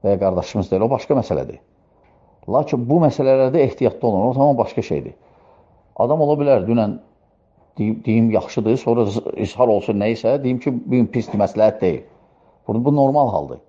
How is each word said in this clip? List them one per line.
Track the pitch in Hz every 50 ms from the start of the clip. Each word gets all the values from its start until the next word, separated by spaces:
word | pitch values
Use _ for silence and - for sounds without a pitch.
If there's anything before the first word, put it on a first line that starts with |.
| -
Və | 98 101
ya | 90
qardaşımız | 98 95 92 90 87 - - 107 95 -
deyil, | 95 92 107
o | 120
başqa | 139 - - - - 131
məsələdir. | 110 - 87 69 62 52 - - _ _ _ _ _ _ _ _ _ _ _ _ _ _ _ _ _ -
Lakin | 104 135 156 151 - 127 120 120
bu | 147 175
məsələlərdə | 165 143 - - 139 135 131 131 131 131 135 165 139
ehtiyatlı | 127 - - 131 113 - - - 117
olun, | 104 92 104 127
o | 123
tamam | 135 139 147 139 120
başqa | 110 - - -
şeydir. | 107 - - 71 - - - _ _ _ _ _ _ _ _ _ _ _ _ _ _ _ _ -
Adam | 110 123 147 165
ola | 151 143 151 143
bilər, | 143 143 135 110 90 104
dünən | 117 120 107 104 - - - _ _ _ _ _ _ _ _ _ _ _ _ _ _ -
deyim, | 104 107 110 110 -
deyim | 113 110 113 113 113
yaxşıdır, | 107 98 - - - - 107 107 120
sonra | 131 - 113 117 117 113 101
z-, | 101 110 - - - -
izhar | 104 98 - - 127 120
olsun | 107 101 - - 107 101
nə | 101 110 117
isə, | 113 - 110 131 143 135
deyim | 127 127 123
ki, | - 143 127 120 -
bu | - 123 123
gün | 117 -
pisdir, | - 127 110 - - 101
məsləhət | 101 95 - 107 107 110 107 -
deyil. | - 90 78 - - - _ _ _ _ _ _ _ _ _ _ _ -
Bu, | 104 113 123
bu | 143 147
normal | 147 139 135 139 151 143 117 98
haldır. | 80 73 64 62 60 _